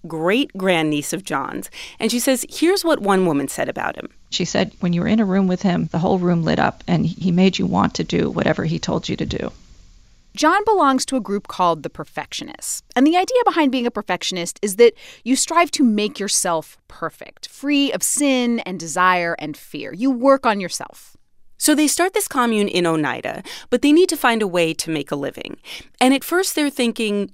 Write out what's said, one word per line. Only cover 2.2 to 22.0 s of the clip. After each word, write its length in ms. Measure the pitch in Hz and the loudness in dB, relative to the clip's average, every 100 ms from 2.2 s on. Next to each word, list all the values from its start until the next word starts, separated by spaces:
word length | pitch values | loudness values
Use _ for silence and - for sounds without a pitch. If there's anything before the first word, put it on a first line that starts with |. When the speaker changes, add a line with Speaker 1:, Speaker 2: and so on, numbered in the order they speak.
| 269 254 - | 0 0 -2
Speaker 1:
here's 380 | - 330 392 330 | 0 0 2 2
what 160 | 302 | 0
one 240 | 202 190 185 | 2 2 2
woman 220 | 143 139 | 0 -2
said 200 | - - | -4 -6
about 280 | - - - | -4 -6 -8
him. 140 | - - - | -12 -18 -10
Speaker 2:
She 160 | - 170 | -6 -2
said, 280 | - - - | -2 -2 -2
"When 140 | 175 | -2
you 80 | 170 | 0
were 60 | - | 2
in 140 | 220 | 2
a 40 | 196 | 2
room 220 | 190 190 | 2 2
with 160 | 180 | 0
him, 260 | 196 170 165 | 0 0 -2
the 60 | 170 | 0
whole 220 | 180 180 | 0 2
room 240 | 180 170 | 2 2
lit 160 | 156 156 | 2 0
up, 240 | - - - | 0 -2 -2
and 200 | 170 165 | 0 0
he 260 | 175 185 | -2 0
made 260 | 170 190 185 | 4 2 2
you 80 | - | 0
want 300 | 180 202 - | 0 0 -2
to 80 | |
do 260 | 170 - - | -2 -2 -2
whatever 360 | - - - 160 | 0 0 0 -2
he 120 | 165 | -4
told 320 | - 165 - | -4 -4 -4
you 60 | - | -6
to 100 | - | -6
do." 260 | - - - - - - - _ _ _ - | -6 -8 -12 -20 -20 -20 -20 _ _ _ -2
Speaker 3:
John 280 | 302 392 415 | 2 2 2
belongs 380 | 392 285 262 - | 4 4 2 -2
to 100 | 262 | -4
a 60 | |
group 260 | 196 202 - | -4 -6 -6
called 340 | - 175 165 | 0 0 0
the 80 | 165 | -6
Perfectionists. 920 | - 147 - - - - - - - - - | -12 -12 -12 -10 -12 -12 -12 -10 -10 -4 2
And 120 | 285 | 4
the 80 | 359 | 4
idea 260 | 392 494 453 | 2 2 2
behind 260 | 339 285 | 2 2
being 160 | 254 240 | 2 -2
a 20 | 214 | -4
perfectionist 600 | - 180 - 185 170 - | -4 -4 -4 -6 -6 -6
is 140 | 202 196 | -2 6
that 180 | 233 - - - | 6 6 -6 -10
you 120 | 226 269 | -2 0
strive 360 | - 339 349 | 2 2 2
to 120 | - | 2
make 360 | 247 208 208 - | 2 2 -2 -4
yourself 580 | 208 - 190 160 - - - | -4 -2 0 -2 -4 -16 -20
perfect, 580 | - 160 - - - - | -10 -10 -10 -20 -18 -20
free 440 | - 277 285 277 | -8 0 2 2
of 120 | 175 | -2
sin 560 | - - 285 254 240 233 | -2 0 2 2 0 -2
and 180 | - 180 | -4 -10
desire 560 | 165 165 185 180 170 165 | -4 2 2 2 0 -4
and 180 | 151 147 | -8 -10
fear. 360 | - 151 - | -14 -12 -12
You 180 | 175 262 | -4 -2
work 340 | 247 269 269 254 | 2 4 4 2
on 140 | 202 | -2
yourself. 560 | 175 - - - - - _ - - - | -4 -10 -12 -18 -20 -20 _ -20 -20 -2
Speaker 1:
So 160 | - | 2
they 140 | 302 294 | 4 2
start 260 | - | 2